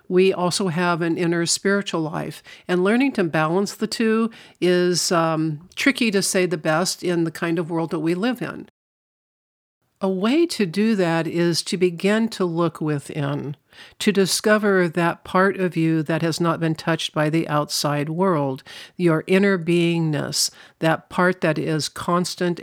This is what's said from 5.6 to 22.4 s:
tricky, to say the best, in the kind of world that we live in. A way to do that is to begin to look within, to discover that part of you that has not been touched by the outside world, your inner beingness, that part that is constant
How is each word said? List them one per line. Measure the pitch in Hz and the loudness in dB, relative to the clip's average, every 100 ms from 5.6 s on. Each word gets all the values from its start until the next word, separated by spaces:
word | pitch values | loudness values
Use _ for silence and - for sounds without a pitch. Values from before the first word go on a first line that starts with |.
| - - | -10 -2
tricky, | 277 - 233 | 0 0 0
to | 196 | 0
say | - 190 180 | 0 0 0
the | 170 | 0
best, | 160 156 180 - | 0 0 0 -4
in | 180 170 | -2 0
the | 165 | -2
kind | - 170 165 | -2 -4 -2
of | 160 | -2
world | 165 160 | -4 -4
that | 170 | -2
we | 165 180 | -2 -2
live | 240 247 | -2 -4
in. | 151 - - _ _ _ _ _ _ _ _ _ _ _ _ - | -8 -10 -16 _ _ _ _ _ _ _ _ _ _ _ _ -4
A | 190 | -2
way | 190 220 302 339 | 0 2 2 2
to | - 190 | 0 -2
do | 180 220 202 | 0 2 2
that | 170 165 160 | 2 0 0
is | 170 170 156 | 0 0 0
to | - 185 | -2 0
begin | 185 170 196 220 220 | 0 0 0 2 0
to | - 180 | -2 -2
look | 165 170 - | 0 -2 -2
within, | 156 143 - - 143 143 131 147 _ - - - | -4 -4 -6 -6 -4 -4 -6 -12 _ -20 -20 -4
to | 214 | 0
discover | 190 180 - 214 214 208 185 175 | 2 2 2 2 2 4 4 2
that | 175 170 - | 2 0 -2
part | - 185 196 185 | -2 2 2 2
of | 185 165 | -2 0
you | 160 160 | 2 2
that | 151 160 | 0 0
has | 165 151 | 0 0
not | 170 160 | 0 0
been | 165 160 | 0 -2
touched | - 160 - | -2 -2 -2
by | 160 151 | -2 0
the | 160 160 | 0 0
outside | 151 147 - 151 147 151 | -2 -2 -2 -2 -2 -2
world, | 165 196 156 139 131 - - - - | -2 0 0 -2 -6 -12 -20 -14 0
your | 175 156 - | 2 2 2
inner | 190 202 190 | 2 4 2
beingness, | 160 170 170 170 160 143 123 - - - - - | 2 2 2 2 0 -2 -2 -2 -4 -6 -20 -4
that | 160 151 - | -2 -2 -2
part | - 180 180 | 0 2 2
that | 165 156 | 0 0
is | 147 156 - | -2 -2 -4
constant | - - 175 180 - | -6 -2 0 0 -2